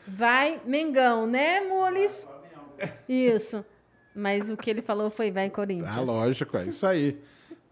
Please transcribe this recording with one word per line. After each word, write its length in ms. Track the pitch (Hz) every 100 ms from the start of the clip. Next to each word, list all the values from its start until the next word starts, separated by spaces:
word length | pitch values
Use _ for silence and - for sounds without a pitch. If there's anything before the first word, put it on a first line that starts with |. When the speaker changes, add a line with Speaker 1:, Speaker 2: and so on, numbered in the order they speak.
| -
Speaker 1:
vai 540 | 190 233 254 294 330 233
Mengão, 640 | 285 320 269 247 233 226
né, 340 | 247 302 370
Mules?" 680 | 381 381 370 370 403 - - - - - - - 190 - -
Isso. 560 | 254 254 220 214 214 - _ _ _ _ 202
Mas 340 | 202 202 208
o 60 | 214
que 120 | 233
ele 120 | 220
falou 280 | 240 208 214
foi, 200 | 214 220
"Vai 180 | 190 196
Corinthians." 460 | 202 202 180 165 110
Speaker 2:
Ah, 40 |
lógico, 560 | 127 113 117 127 139 110
é 80 | 92
isso 180 | - 190
aí. 340 | 180 143 139 - - - - _